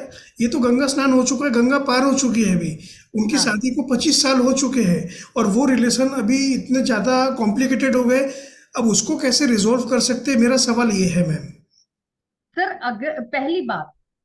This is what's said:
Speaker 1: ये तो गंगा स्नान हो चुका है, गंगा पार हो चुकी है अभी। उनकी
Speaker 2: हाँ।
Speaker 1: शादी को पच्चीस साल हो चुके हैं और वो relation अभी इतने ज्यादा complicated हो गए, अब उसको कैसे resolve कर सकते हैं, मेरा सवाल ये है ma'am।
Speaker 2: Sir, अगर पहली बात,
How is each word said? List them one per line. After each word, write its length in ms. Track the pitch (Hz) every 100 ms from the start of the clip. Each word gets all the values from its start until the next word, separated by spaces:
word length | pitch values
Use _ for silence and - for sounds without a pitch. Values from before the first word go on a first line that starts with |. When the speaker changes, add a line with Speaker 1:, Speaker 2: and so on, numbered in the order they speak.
| - - - -
Speaker 1:
ये 60 | 240
तो 120 | 285
गंगा 280 | 240 247 277
स्नान 260 | 277 269
हो 100 | 262
चुका 220 | 247 254 285
है, 60 |
गंगा 280 | 233 240 285
पार 240 | 277 254
हो 100 | 277
चुकी 300 | 233 247 226
है 120 | 202 180
अभी। 240 | 165 156 - - _ 214
उनकी 200 | 214 294
Speaker 2:
हाँ। 100 | -
Speaker 1:
शादी 240 | 208 254 294
को 200 | - 247
पच्चीस 280 | 320 -
साल 160 | 262 262
हो 140 | 247
चुके 280 | 254 269 262
हैं 280 | 190 165 - - - -
और 100 | 208
वो 180 | 208 277
relation 440 | 247 240 233 262
अभी 440 | 269 208 262 269
इतने 300 | 247 - 262
ज्यादा 480 | 254 220 220 254 262
complicated 640 | - 220 208 262 262 262 247
हो 80 |
गए, 280 | 240 254 277 - - - _ 269
अब 80 | 233
उसको 320 | 190 - 311
कैसे 300 | 285 240 285
resolve 360 | 220 202 247
कर 160 | - 247
सकते 320 | - 240 -
हैं, 60 | 254
मेरा 200 | 240 262
सवाल 340 | - 226 233
ये 160 | 196 180
है 200 | 170 160
ma'am। 220 | 151 - - _ _ _ _ _ _ _ _ _ -
Speaker 2:
Sir, 160 | 381
अगर 500 | 359 247 214 294 311
पहली 400 | 233 277 277 349
बात, 300 | 247 185 156 _ _ _